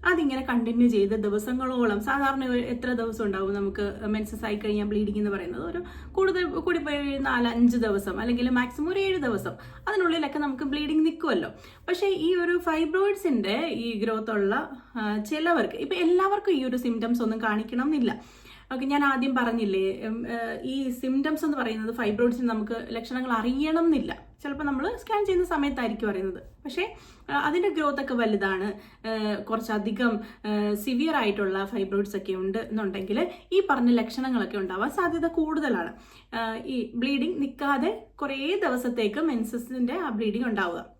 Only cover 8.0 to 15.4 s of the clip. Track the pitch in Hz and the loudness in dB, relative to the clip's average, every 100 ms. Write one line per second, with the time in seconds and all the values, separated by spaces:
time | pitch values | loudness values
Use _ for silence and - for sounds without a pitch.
8 | 196 185 226 240 247 247 247 - 311 392 | -2 -4 0 0 2 2 0 -2 -2 0
9 | 381 370 269 202 185 - - - - 415 | 0 0 0 -2 -4 -10 -16 -10 -4 0
10 | 349 330 294 294 294 254 285 294 294 311 | 2 2 0 -2 -2 -2 -2 -2 0 4
11 | 320 - 330 196 - - - - - 349 | 2 2 0 0 -2 -8 -20 -14 -4 0
12 | 403 381 320 359 349 349 339 311 320 359 | 2 2 2 2 4 2 2 0 2 2
13 | 403 392 349 247 190 226 330 233 233 220 | 2 2 0 2 2 0 -2 -2 -4 -2
14 | 214 220 220 214 196 240 311 269 - 240 | 0 -2 -2 0 2 0 -2 -12 -12 -6
15 | 214 208 208 302 | -2 -2 -2 -2